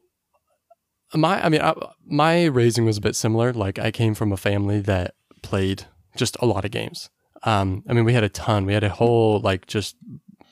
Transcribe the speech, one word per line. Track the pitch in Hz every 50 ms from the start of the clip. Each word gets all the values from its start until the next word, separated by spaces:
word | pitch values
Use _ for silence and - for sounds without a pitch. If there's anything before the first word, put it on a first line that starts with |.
| _ _ _ _ _ _ _ _ _ _ _ _ _ _ _ _ _ _ _ _ _ _ -
my, | 160 156 165 196 - -
I | 175
mean, | 156 151
I, | 156 160 160 - - - - _ _
my | - 143 147 151 160 165 175 175
raising | 165 135 123 120 120 113 123 117
was | 110 107 104
a |
bit | 104 107 -
similar. | - - 117 110 113 117 123 123
Like, | 117 101 98 101 -
I | 107 113
came | 110 - 117 110 107
from | - 120 107
a | 98 95
family | - 104 101 101 101 101 104 107
that | 101 101 98 90 90 - - _ _ _ _ _
played | - - - 98 95 95 98 98 - - _ _ _ _ - -
just | 127 117 - -
a | -
lot | 123 101 98 98
of | 104
games. | 110 113 110 - 175 - - - _ _ _ _ _ - -
Um, | 113 110 101 98 98 95 101 - -
I | 123
mean, | 120 113
we | 113 123
had | 120 107
a | 101
ton. | - - - - 110 104 95
We | 95 101
had | 107 104
a | 104
whole, | 90 - 117 120 120 117 113 110 107 101
like, | - 101 95 92 - -
just, | - 107 98 - - _ - 240 - - - - - - _ _